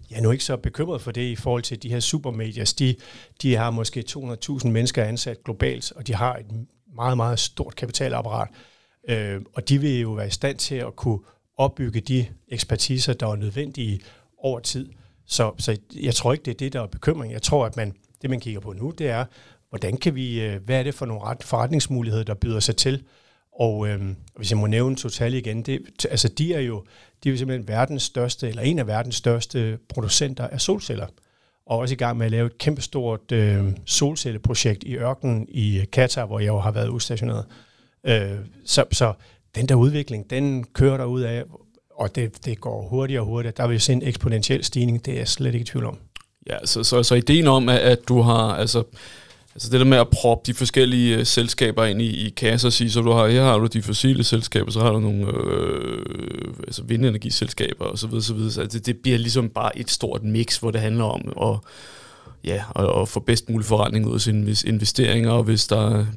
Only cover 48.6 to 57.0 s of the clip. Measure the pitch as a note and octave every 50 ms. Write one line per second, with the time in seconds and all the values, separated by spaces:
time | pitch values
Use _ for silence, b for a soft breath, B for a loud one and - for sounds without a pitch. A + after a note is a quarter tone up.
48.6 | C3 C3 - - - - B B B B B B B B B B B B - -
49.6 | A#2 A2+ B2 B2+ B2+ C3 C3 B2+ A#2+ B2 - - - A#2+ A#2 A2+ - - A#2+ -
50.6 | C3 A#2+ - C3 C3 B2+ B2 B2 A#2+ A#2+ A2+ A2+ B2 - - B2+ A#2 A2+ - -
51.6 | C3 A2+ G#2+ A2+ A2+ A2 G2 G#2 A#2 A2+ G#2+ - G#2+ A2 - - - A2 A#2 A#2+
52.6 | A#2+ B2 A#2 - A#2+ A#2 G#2+ A#2+ A2+ A#2 A#2 A#2 A2+ G#2+ A#2 B2+ C3+ C3+ A#2 G#2+
53.6 | A2 A2+ - A2+ G2+ G#2 G#2 - - C3 C3+ B2 A#2 - - A2+ A2+ - - G#2
54.6 | G2+ G#2 G#2 A2 A2+ A#2+ G#2+ A2 G#2+ G#2 G#2 G2+ G2+ G2 - - - - F2+ E2+
55.6 | - - - - - - A1+ G#1+ - - - - - - - - - - - -
56.6 | - - - - - A#2 A#2 A2+